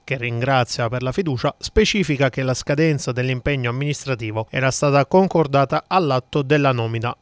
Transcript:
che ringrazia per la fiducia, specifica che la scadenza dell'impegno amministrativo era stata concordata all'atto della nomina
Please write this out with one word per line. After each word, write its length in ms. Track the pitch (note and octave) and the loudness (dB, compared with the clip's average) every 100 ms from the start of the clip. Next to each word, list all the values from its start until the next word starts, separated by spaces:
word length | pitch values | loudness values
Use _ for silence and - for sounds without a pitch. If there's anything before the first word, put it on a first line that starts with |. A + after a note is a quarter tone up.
| - | -8
che 100 | C3 | -6
ringrazia 720 | B2 A#2 B2+ C3 A#2+ - A#2 | -4 -2 0 2 0 -2 -4
per 140 | B2 | -4
la 100 | B2+ | -4
fiducia, 420 | B2+ E3+ B2+ C#3+ - | -2 -2 -2 -2 -4
specifica 720 | - - G#3+ G#3+ F3 C#3 C3+ | -2 2 2 2 0 0 0
che 120 | C3+ | 0
la 120 | C3 | -4
scadenza 580 | B2 - D3 D#3+ C#3+ - | -2 -2 0 2 0 -2
dell'impegno 580 | A#2+ B2+ B2+ D3 C#3 A#2+ | -2 -2 -2 -2 -2 -2
amministrativo 760 | B2 D3 C#3+ C#3 A#2+ A2 G#2+ A2 | -2 -4 -4 -4 -6 -4 -6 -4
era 220 | C3+ C3 | -2 0
stata 340 | - D3 C#3 C3+ | 2 2 2 4
concordata 760 | F#3 F#3+ E3+ D3+ C#3 C3+ D3+ - | 4 4 2 2 2 2 -2 0
all'atto 540 | F#3 D#3 B2+ - D3+ | 0 2 0 -2 -2
della 300 | C3+ D3 C#3 | 2 2 4
nomina 420 | A#2+ A2+ A2+ A#2 - | 2 -2 -4 -4 -8